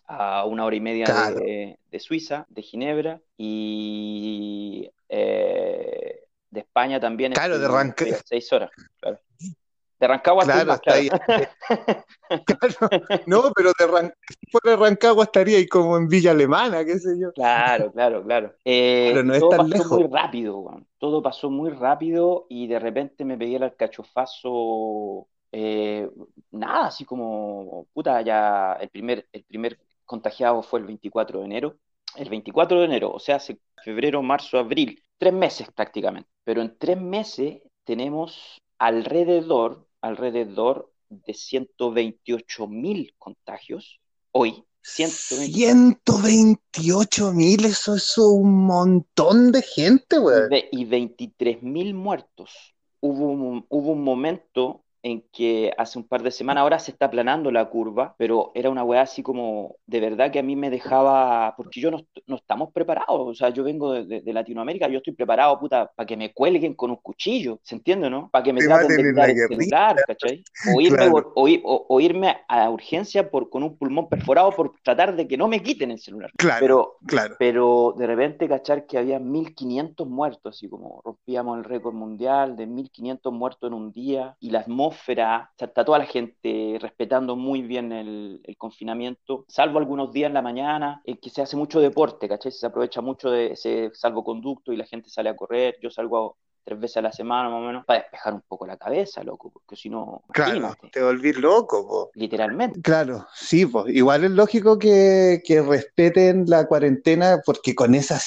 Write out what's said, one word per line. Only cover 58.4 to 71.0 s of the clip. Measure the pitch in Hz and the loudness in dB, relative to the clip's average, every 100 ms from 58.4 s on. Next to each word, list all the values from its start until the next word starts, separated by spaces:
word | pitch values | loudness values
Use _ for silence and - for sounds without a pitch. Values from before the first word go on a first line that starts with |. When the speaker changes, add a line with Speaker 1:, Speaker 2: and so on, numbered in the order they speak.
| - | 0
Speaker 1:
era | 120 131 | -2 -2
una | 131 | -2
weá | 120 123 | 2 2
así | 135 - | 2 -4
como, | - 127 117 107 95 - - | -8 -6 -6 -6 -10 -16 -6
de | 117 | -4
verdad | 110 107 139 | -2 0 0
que | 139 | 0
a | |
mí | 135 139 | -4 -4
me | 139 | -4
dejaba, | 123 - 135 135 135 127 117 110 - | -6 0 2 4 4 2 0 -2 -6
porque | - 123 | -16 -6
yo | 160 | -4
no | 165 | -4
est-, | - 156 - | -12 -20 -12
no | 127 | -12
estamos | - 110 156 | -6 -6 -4
preparados, | 170 170 156 - 151 127 | -6 -4 -4 -2 -4 -4
o | |
sea, | 113 123 | -2 -2
yo | 120 | -2
vengo | 135 156 143 | -4 -4 -4
de, | 127 92 | -4 -6
de, | 107 | -10
de | 107 | -6
Latinoamérica, | 113 113 113 123 180 175 | -8 -8 -10 -8 -4 -4
yo | 131 | -4
estoy | - | -8
preparado, | - 113 113 143 139 | -6 -2 2 2 2
puta, | 147 127 104 - | 0 -2 -2 -8
pa' | 110 | -10
que | 110 | -8
me | 107 | -10
cuelguen | - 151 170 160 - | -2 2 2 -2 -4
con | 123 | -6
un | 120 | -6
cuchillo, | - - - 254 135 110 | -12 -8 -4 -4 -4 -10
¿se | - | -14
entiende, | 113 165 190 139 | -6 -2 0 -2
no? | 135 - | -6 -2
Pa' | 131 | 0
que | 127 | 2
me | 127 | 2
Speaker 2:
Te | 151 | 4
Speaker 1:
traten | 165 151 | 6 6
de | 156 | 4
Speaker 2:
maten | 143 | 4
en | 131 | 4
Speaker 1:
quitar | 131 | 4
Speaker 2:
la | |
Speaker 1:
el | 120 | 4
Speaker 2:
guerrilla. | 117 117 180 | 0 0 0
Speaker 1:
celular, | 156 214 208 - | 2 4 2 0
¿cachai? | 110 120 151 - - 214 165 | -2 -6 -6 -12 -8 0 4
O | |
irme | 170 | 6
Speaker 2:
Claro. | 139 | 6